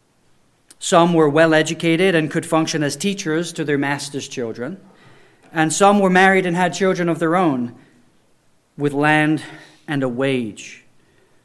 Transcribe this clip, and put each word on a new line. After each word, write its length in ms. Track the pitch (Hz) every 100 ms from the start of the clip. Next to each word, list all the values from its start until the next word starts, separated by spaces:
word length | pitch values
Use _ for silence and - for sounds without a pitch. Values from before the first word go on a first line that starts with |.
| _ _ _ _ _ _ _ _
Some 340 | - 175 175
were 160 | 165 151
well 260 | 147 165
educated 600 | 156 151 165 165 165 190
and 160 | 170 156
could 160 | 165 160
function 380 | 160 156 160
as 100 | 143 143
teachers 560 | 202 196 160 160 170
to 100 | -
their 140 | 151 143
master's 500 | 139 139 - 139 -
children. 520 | 131 117 110 127 190 - _ - - _ _ _
And 200 | 165 156
some 260 | - 202 208
were 120 | 190
married 360 | 185 190 190 180
and 100 | 170
had 160 | 180
children 360 | - 190 180 175
of 100 | 160
their 180 | 160 180
own 380 | 175 131 120 - _ _ _ _ _ _ _ _ _ -
with 140 | 143
land 500 | 139 151 151 151 151 - - - _ -
and 140 | 143
a 60 | 131
wage. 760 | 120 135 131 110 92 - - _ _ _ _ _ _